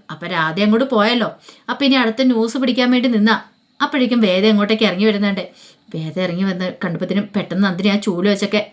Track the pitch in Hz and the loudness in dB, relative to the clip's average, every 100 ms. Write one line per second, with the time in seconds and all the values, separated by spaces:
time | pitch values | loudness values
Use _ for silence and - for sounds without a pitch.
0 | - 156 175 175 156 165 208 226 262 220 | -16 -12 -6 -2 -2 0 2 2 2 2
1 | 214 240 190 - - - - - 277 262 | 2 0 -2 -6 -20 -18 -10 -2 2 2
2 | 226 220 262 226 226 254 254 247 247 247 | 2 2 2 2 0 -2 -2 0 2 2
3 | 254 220 214 214 - _ _ - 294 285 | 2 2 2 0 -4 _ _ -6 -4 0
4 | 240 240 208 185 214 208 202 220 208 175 | 0 2 2 2 4 2 2 2 0 2
5 | 220 202 202 190 180 - - _ _ 160 | 0 2 0 -2 -8 -16 -20 _ _ -8
6 | 156 151 185 175 196 180 185 175 185 160 | -6 -4 -4 -2 -4 -2 -6 -6 -6 -6
7 | 180 196 208 202 - 180 202 175 202 202 | -4 -4 -4 -6 -4 0 0 0 0 0
8 | 202 175 208 202 202 214 - | -2 0 0 0 0 -2 -4